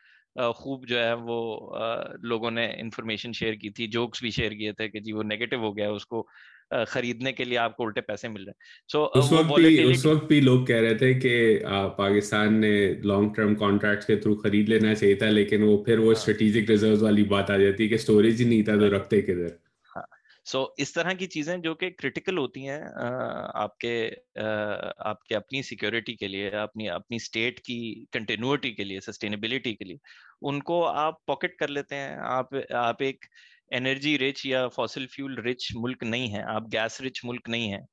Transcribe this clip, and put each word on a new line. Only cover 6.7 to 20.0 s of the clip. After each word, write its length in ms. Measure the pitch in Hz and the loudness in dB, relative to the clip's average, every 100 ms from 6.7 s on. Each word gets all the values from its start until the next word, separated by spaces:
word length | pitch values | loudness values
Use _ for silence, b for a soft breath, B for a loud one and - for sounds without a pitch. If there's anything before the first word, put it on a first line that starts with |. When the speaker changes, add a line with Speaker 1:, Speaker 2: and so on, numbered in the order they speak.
Speaker 1:
अ, 120 | 131 | -4
खरीदने 480 | 110 131 120 117 131 | -4 -4 -4 -4 -6
के 140 | 120 123 | -6 -4
लिए 120 | 120 | -2
आपको 260 | 117 113 | -2 -4
उल्टे 180 | 113 104 | -6 -6
पैसे 280 | 110 107 117 | -8 -8 -10
मिल 160 | 104 98 | -12 -14
रहे 60 | |
हैं। 340 | - - - - | -20 -20 -20 -4
So, 180 | 151 151 | -2 2
अ, 100 | 135 | 2
Speaker 2:
उस 120 | 131 | 4
Speaker 1:
वो 60 | 160 | 4
Speaker 2:
वक्त 100 | 160 | 4
भी, 160 | 147 160 | 6 8
उस 120 | 156 | 8
Speaker 1:
volatility 380 | 127 127 156 156 | 6 4 4 4
Speaker 2:
वक्त 100 | - | 4
भी 160 | 147 | 6
लोग 260 | 127 127 127 | 6 6 4
कह 140 | 117 | 2
रहे 140 | 113 110 | 2 4
थे 180 | 131 | 4
कि, 500 | 127 123 120 113 104 | 4 2 4 4 4
अ, 60 | - | 2
पाकिस्तान 840 | 98 95 - 98 104 101 107 107 | 0 0 0 2 2 2 2 4
ने 420 | 110 107 104 98 78 | 4 4 4 2 2
long 400 | 101 101 104 107 | 2 2 2 2
term 200 | 104 104 | 0 2
कॉन्ट्रैक्ट्स 500 | 101 101 104 101 - | 2 2 2 0 0
के 100 | 107 | 2
th्रू 200 | 107 104 | 2 0
खरीद 340 | 107 104 107 | 2 2 4
लेना 240 | 110 107 | 4 4
चाहिए 220 | 107 101 98 | 4 4 4
था, 140 | 110 | 4
लेकिन 340 | 107 101 107 | 4 4 4
वो 200 | 107 101 - | 4 4 4
फिर 140 | 113 | 4
वो 60 | 113 | 6
Speaker 1:
हाँ। 100 | 110 | 4
Speaker 2:
स्ट्रेटेजिक 540 | - 107 110 113 104 | 2 2 4 4 4
reserves 320 | 107 110 104 | 4 6 4
वाली 220 | 110 104 | 6 4
बात 280 | 98 101 98 | 4 2 2
आ 60 | 98 | 4
जाती 260 | 98 98 | 4 4
है 60 | 107 | 2
कि 80 | 110 | 0
स्टोरेज 440 | - 107 110 113 | 4 6 6 4
ही 40 | 120 | 4
नहीं 180 | 113 | 4
था 120 | 107 104 | 4 4
तो 80 | |
Speaker 1:
हाँ। 60 | 104 | 4
Speaker 2:
रखते 320 | 98 - 104 | 2 2 2
किधर। 380 | 98 90 85 - _ _ _ | 2 -2 -4 -8 _ _ _
Speaker 1:
हाँ। 120 | 87 | -16